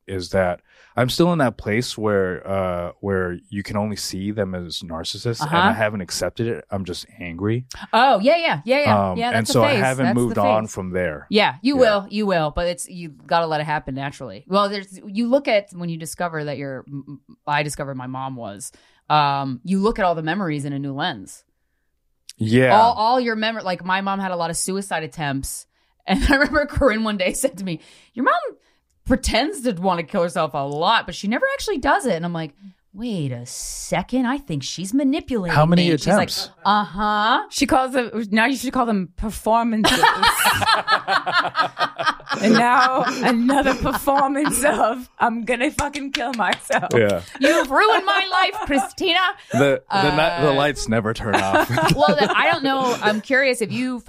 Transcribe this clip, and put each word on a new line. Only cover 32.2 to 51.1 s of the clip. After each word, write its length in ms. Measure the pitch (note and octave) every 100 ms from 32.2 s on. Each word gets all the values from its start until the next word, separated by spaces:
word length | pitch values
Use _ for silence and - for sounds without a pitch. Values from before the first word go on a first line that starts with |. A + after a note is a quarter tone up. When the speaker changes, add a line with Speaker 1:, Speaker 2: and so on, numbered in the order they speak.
| F3
Speaker 2:
I'm 80 |
like, 200 | E3+ D#3+ _ G3 - _
"Wait 380 | G3 A#3+ F#3+ C#3
a 140 | A#2+ B2
second, 800 | - - - - E3+ G3 B3+ A#3+
I 120 | C#4
think 260 | - D3
she's 300 | - - F#3+
manipulating 600 | C4+ C4+ D#4+ - A#3 F3 D3
Speaker 1:
How 100 | D#3+
many 240 | F3 F3
Speaker 2:
me." 80 | D#3
She's 100 | D#3+
like, 220 | G3 -
Speaker 1:
attempts? 220 | - - _
Speaker 2:
"Uh-huh." 840 | G3 G#3 G3+ E3+ G#3+ G#3 A3 C#4+ G#4
Speaker 3:
She 180 | - C4+
calls 240 | C#4 C4
them, 160 | C4 A3+ G#3+ G#3
now 140 | A3 A#3
you 100 | C4
should 160 | B3+
call 120 | B3+ A#3
them 240 | G#3 F3 -
performances. 840 | G#3+ - A3 A3+ A#3 A3 - -
Speaker 2:
<laughs> 140 | G#4+ G#4+ A4+ - - G#4+ - A4 - A4 - F#4 F#4 F4 - D#4+ - - - - D#4 - - -
Speaker 3:
And 120 | G3+
now 500 | A#3+ A#3+ C4 B3+ C4 B3
another 680 | C4 A#3+ A#3 B3 C#4 C4+ B3+
performance 880 | C#4+ A3+ C#4 C#4 C4+ C#4+ D4 -
of, 460 | C#4+ - G#3+ B3+ B3+ -
"I'm 240 | A#3 A#3
gonna 280 | A3 A#3+ C#4
fucking 400 | A3+ D4 C#4+ C#4
kill 180 | D4+ B3 A#3+
myself." 540 | F#3 - - A#3+ F3
Speaker 1:
Yeah. 280 | A#2+ G#2 F2+ F2+ -
Speaker 2:
"You've 300 | C#4+ E4 C4
ruined 360 | C#4+ G#4+ F#4 F#4+
my 240 | F#4+ F#4+
life, 300 | F#4 F#4+ G#4 F#4
Christina." 540 | C#4 - - E4+ F4 F#4 F#4+ -
Speaker 1:
The, 300 | - C#3 C3+ -
the 200 | G3 D3
ni-, 320 | D3 E3 E3+
the 80 | D#3
Speaker 2:
Uh, 20 |
Speaker 1:
lights 340 | C#3 D3 C#3 -
never 260 | A2+ G#2+